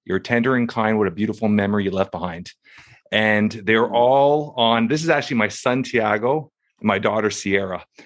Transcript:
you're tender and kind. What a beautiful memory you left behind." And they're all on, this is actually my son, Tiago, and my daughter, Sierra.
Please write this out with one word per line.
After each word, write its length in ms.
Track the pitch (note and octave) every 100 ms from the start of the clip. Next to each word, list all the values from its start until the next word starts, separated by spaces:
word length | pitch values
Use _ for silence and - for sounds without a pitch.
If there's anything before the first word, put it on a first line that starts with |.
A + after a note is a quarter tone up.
you're 160 | - F#2+
tender 340 | - A#2+ B2
and 140 | B2+ A#2
kind. 300 | A#2 A2 G#2+
What 100 | G2
a 20 |
beautiful 380 | E2+ G#2+ G2+ G#2+
memory 340 | G#2 G2+ G#2
you 80 | G2
left 220 | F#2+ G2
behind." 400 | - F2 E2+ F2 - _ - - - -
And 400 | G#2+ G#2+ G#2+ G#2+
they're 420 | A2 G2 A2+ A#2
all 640 | A#2 B2 C#3 C#3+ D3 D3 B2
on, 300 | A#2 A#2 A2+
this 160 | D3+
is 60 | E3
actually 300 | D3 - A#2+
my 100 | G#2
son, 340 | - B2+ C3
Tiago, 680 | C3 A#2+ G#2+ G#2+ A#2+ D#3 - _ _ _
and 80 | G#2+
my 140 | G2
daughter, 280 | A2 A2 G#2+
Sierra. 560 | - G2+ G2 F#2+ F2+ - -